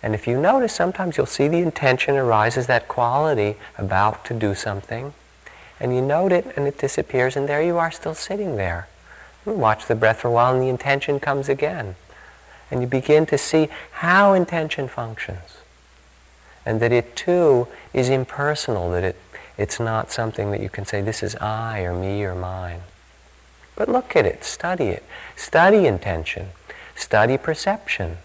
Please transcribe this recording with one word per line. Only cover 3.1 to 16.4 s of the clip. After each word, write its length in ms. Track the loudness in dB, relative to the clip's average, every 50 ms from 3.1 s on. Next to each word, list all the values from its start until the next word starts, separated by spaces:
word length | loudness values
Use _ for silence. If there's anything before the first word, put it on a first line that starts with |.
| 2 2 2 2 2 2 0 0 -2 -6 -12 -18 -8
about 480 | -6 -4 0 2 2 2 2 0 -2 -8
to 80 | -8 -4
do 200 | -2 0 -2 -2
something, 580 | -2 -4 -6 -6 -6 -8 -10 -10 -10 -10 -12 -14 -18 _ _ _ _ _ -20 -20 -20 -20 -20 -12 -6
and 140 | -4 -2 0
you 60 | 0
note 320 | 0 2 2 2 4 4
it, 240 | 2 2 2 -2 -4
and 100 | -2 -2
it 120 | -2 -2 -2
disappears, 580 | -4 -2 -2 -4 -4 -2 0 2 2 2 0
and 120 | -2 -2 0
there 120 | 0 0
you 160 | 0 2 2
are 140 | 0 0 -2
still 240 | -4 -6 -10 -10 -8
sitting 420 | -8 -8 -8 -6 -6 -4 -4 -2
there. 300 | -2 -2 -2 -4 -6 -10 -14 -20 -20 -20 -20 -20 -20 -20 -20 -20 _ -8
You 80 | -6
watch 340 | -2 2 2 2 2 2 0
the 100 | -2 0
breath 240 | 2 4 2 2 2
for 80 | 0 0
a 20 |
while, 240 | 2 4 4 4 4
and 80 | 2
the 60 | 0 0
intention 500 | -2 -2 -2 -2 -2 -2 0 -2 -4 -2
comes 300 | -2 -2 -2 -2 0 -2
again. 480 | 0 0 0 -4 -2 -6 -8 -10 -10 -14 -18 -20 -20 -20 -20 -20 -20 -20 -20 -20 -20 -20 -12 -6
And 100 | -4 -4
you 80 | -2 0
begin 380 | -2 -2 2 4 4 4 4
to 120 | 4 0 -2
see 300 | 0 2 2 2 2 2 -2 -14 -18 -16
how 400 | -10 -4 0 4 4 6 6 6
intention 560 | 6 4 2 0 0 -4 -2 -4 -4 -6 -6 -6
functions, 720 | -6 -8 -8 -8 -8 -10 -10 -10 -10 -12 -14 -18 -20 -20 -20 _ _ _ _ _ _ _ _ -20 _ _ _ -20 -20 _